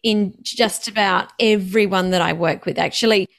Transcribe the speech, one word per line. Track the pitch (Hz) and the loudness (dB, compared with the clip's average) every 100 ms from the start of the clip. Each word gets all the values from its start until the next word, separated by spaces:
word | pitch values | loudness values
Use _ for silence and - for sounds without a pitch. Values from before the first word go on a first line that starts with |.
in | 226 214 196 - | -2 0 0 -4
just | - - 226 - - | -8 -2 -2 -2 -6
about | 214 196 180 - - | -2 0 0 -2 -2
everyone | 226 214 185 214 208 190 185 | 2 2 0 0 2 2 0
that | 185 | 0
I | 170 | 0
work | 165 165 - - | 0 -2 -2 -4
with. | - | -2
Actually, | 165 - 226 214 185 | -2 0 2 2 0